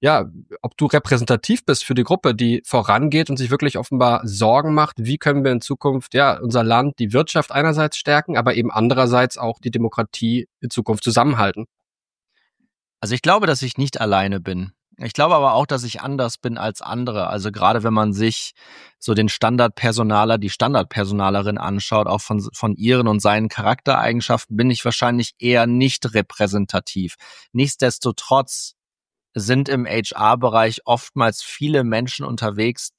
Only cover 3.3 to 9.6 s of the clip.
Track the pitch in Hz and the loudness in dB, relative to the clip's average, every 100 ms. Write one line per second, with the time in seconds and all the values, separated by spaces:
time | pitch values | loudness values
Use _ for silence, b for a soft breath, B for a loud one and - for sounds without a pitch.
3.3 | 135 127 143 147 160 - 131 123 117 113 | -2 -2 0 0 -2 -4 2 2 2 -2
4.3 | 98 110 127 156 151 151 - 113 147 - | 0 2 4 2 2 0 -2 -4 -2 0
5.3 | 143 135 123 - 139 143 135 - 131 139 | 2 2 0 -2 -4 -2 -2 -2 2 2
6.3 | 101 123 120 113 117 143 139 110 117 160 | 2 0 0 4 4 2 -2 0 0 2
7.3 | 165 - 135 156 151 151 - - 147 147 | 0 -2 0 0 2 -2 -2 0 0 2
8.3 | 131 117 117 107 107 117 127 127 123 127 | 0 2 2 0 2 2 4 4 4 2
9.3 | - 120 113 | 0 -8 -6